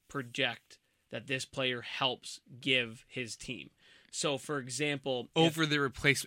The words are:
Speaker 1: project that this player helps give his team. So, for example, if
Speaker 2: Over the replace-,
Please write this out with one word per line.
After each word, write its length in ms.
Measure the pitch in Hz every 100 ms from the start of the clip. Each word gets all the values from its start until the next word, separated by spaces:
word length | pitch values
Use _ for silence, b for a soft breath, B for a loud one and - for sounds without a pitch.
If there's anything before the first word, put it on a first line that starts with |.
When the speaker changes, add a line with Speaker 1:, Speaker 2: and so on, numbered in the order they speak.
| _
Speaker 1:
project 720 | 139 120 127 127 110 _ - _ _ _
that 160 | 123 123
this 160 | 131
player 380 | - 143 131 123
helps 580 | - - 135 - - - _ 120
give 420 | 135 127 117 113 -
his 260 | - 117 -
team. 340 | - 107 69 _ b b b
So, 240 | - 160 135
for 200 | - 143
example, 680 | 127 123 147 143 139 127 117 160
if 100 | 165
Speaker 2:
Over 200 | 160 156
the 140 | 147
replace-, 460 | 139 - 143 131